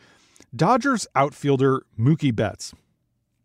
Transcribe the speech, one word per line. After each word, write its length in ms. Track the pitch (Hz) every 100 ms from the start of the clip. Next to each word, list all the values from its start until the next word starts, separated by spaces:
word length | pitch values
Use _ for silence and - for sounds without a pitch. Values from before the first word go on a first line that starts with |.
| _ _ _ _ _
Dodgers 520 | 117 170 247 277 240 - 131
outfielder 640 | 143 - 143 135 135 131 - -
Mookie 360 | 120 160 143
Betts, 400 | 110 107 95 - - _ _ _ _ _ _